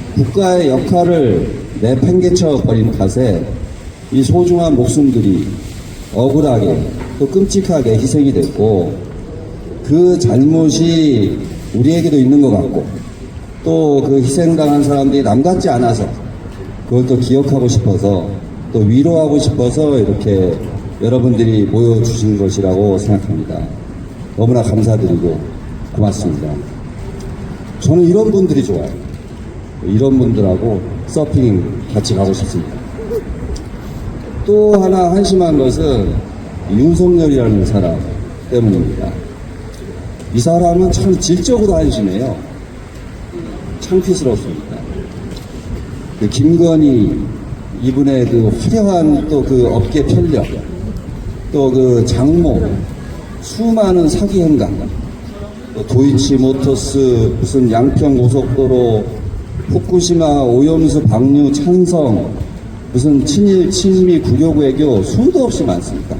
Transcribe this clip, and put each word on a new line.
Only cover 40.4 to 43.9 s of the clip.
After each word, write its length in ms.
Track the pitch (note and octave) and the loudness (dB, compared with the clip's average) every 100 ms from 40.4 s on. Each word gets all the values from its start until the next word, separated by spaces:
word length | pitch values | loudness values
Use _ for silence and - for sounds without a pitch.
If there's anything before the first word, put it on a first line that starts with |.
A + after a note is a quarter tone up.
| B2 E3+ F3 E3+ F#3 | 2 2 4 4 2
참 260 | - G3+ F#3 | 2 2 2
질적으로 560 | - F3+ F3 A#3+ G#3 E3+ | 2 0 2 2 2 2
한심해요. 600 | D3+ B2 G2+ F#2+ B2+ - - - - - - - - - - F4 - - - - | 2 0 -2 -2 -4 -6 -10 -14 -16 -16 -16 -16 -16 -14 -14 -12 -12 -12 -12 -10
창피스럽습니다. 960 | - | 0